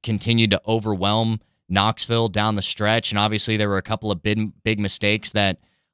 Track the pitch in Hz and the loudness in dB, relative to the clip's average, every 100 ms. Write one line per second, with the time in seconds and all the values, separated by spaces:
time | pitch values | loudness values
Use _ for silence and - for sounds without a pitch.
0 | - 104 117 117 110 98 - 113 107 98 | -6 -2 0 2 4 2 2 0 0 -2
1 | 98 107 113 110 - _ - 98 104 110 | 0 0 0 -2 -6 _ -2 2 2 0
2 | - 117 113 98 107 104 - - 107 113 | -2 0 0 0 0 0 -4 -2 0 0
3 | - 104 104 107 - 107 104 98 - 110 | 0 0 0 0 0 0 0 -2 -2 -4
4 | 107 90 104 107 107 - 113 107 101 - | -2 -2 0 0 -2 -4 -2 0 -2 0
5 | 104 104 - 104 98 90 _ _ _ | 0 0 0 0 0 0 _ _ _